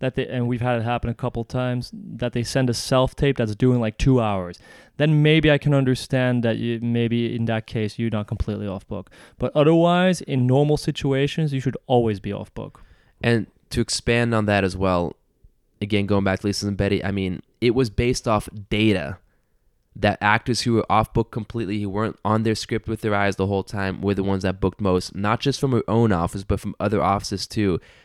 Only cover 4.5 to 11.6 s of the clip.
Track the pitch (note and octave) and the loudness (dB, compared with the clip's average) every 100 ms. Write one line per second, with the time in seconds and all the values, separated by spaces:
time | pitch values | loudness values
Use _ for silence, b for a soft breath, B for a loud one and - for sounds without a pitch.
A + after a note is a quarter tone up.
4.5 | F#2 B B B - D3+ D3+ D3+ D#3 D3+ | -12 B B B -2 2 4 6 6 4
5.5 | C#3+ D3 C#3 C3 B2+ - C3 B2+ B2 A#2 | 4 4 2 2 0 0 0 2 2 0
6.5 | A2+ A#2 A#2 A#2 A#2 A#2 A#2 A#2 A#2 A#2 | 0 -2 -4 -2 0 0 0 -2 -2 -2
7.5 | A2 - A#2 G#2+ - A#2 G#2+ G#2 G#2 - | -2 -4 -4 -4 -4 -4 -2 -4 -4 -4
8.5 | G2+ G#2 G2 - G2 - B B B B2 | -4 -6 -8 -8 -12 -12 B B B -2
9.5 | D3+ D3 E3 E3+ F3 F#3 F3 - C3+ B2 | 4 4 6 4 4 2 0 -2 0 2
10.5 | C3 D3 D3 - D3 C#3+ C3+ C#3+ - D#3 | 4 4 0 -2 -4 0 0 0 0 -2
11.5 | C3+ | -2